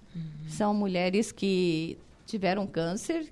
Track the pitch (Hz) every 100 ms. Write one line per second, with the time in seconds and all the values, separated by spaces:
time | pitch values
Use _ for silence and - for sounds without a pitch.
0 | - 170 160 151 156 156 208 208 202 180
1 | 180 196 220 - 196 185 180 160 165 -
2 | - - - 220 185 196 190 165 170 196
3 | - 330 311